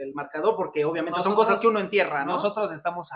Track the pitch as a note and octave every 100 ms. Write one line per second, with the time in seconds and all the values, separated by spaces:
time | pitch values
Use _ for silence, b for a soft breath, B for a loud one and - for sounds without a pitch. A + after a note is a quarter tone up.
0 | C#3 C#3+ C#3+ D#3 G3 G3+ F3 D3+ D3 E3
1 | E3 F3 F#3 G#3 G#3 G3 A3+ G#3+ F#3 G3+
2 | E3 D3 F3 F3+ G3+ G#3+ G3 D#3 F3 F3
3 | E3